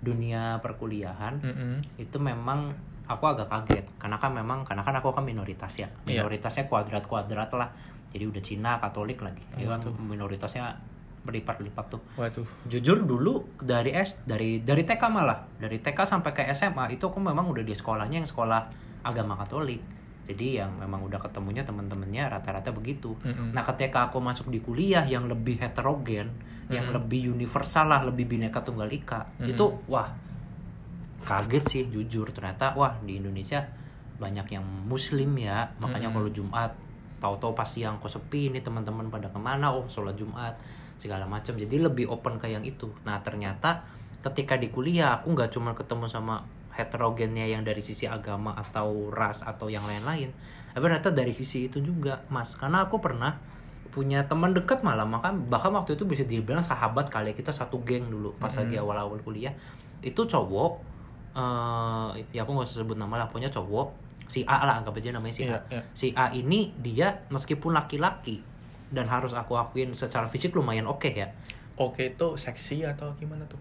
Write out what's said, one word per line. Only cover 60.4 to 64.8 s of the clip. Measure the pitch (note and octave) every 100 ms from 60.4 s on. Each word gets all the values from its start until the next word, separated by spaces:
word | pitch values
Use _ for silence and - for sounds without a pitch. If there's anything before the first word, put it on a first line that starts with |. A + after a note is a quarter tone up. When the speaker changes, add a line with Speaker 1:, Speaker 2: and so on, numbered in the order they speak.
| F#2+ F#2+ D#3+ - - - - - - -
Speaker 1:
eh, | B2+ A#2+ A#2+ A#2 A2+ A2+ A2 G#2+ A2 A#2+
ya |
aku | A2+
nggak | C#3+ A#2+
usah | A#2
sebut | A2+ A2
nama | G#2 A2+
lah, | A2+
punya | A#2 B2+
cowok, | C3+ F#2 G#2 C3+ - - - -
si | -
A | A#2+ C3+ C#3
lah, | A2+